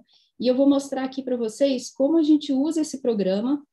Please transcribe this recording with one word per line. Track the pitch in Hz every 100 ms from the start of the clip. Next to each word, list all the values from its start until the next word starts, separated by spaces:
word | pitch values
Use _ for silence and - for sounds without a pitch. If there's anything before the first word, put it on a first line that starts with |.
| _ _ _ -
e | 233
eu | 247
vou | 285
mostrar | 277 277 262
aqui | 262 269
pra | 262 247
vocês | 220 - 277 254 -
como | - 277 330
a |
gente | 302 302 294
usa | 262 302 320
esse | 302 262
programa | 247 214 185 196 247 285 -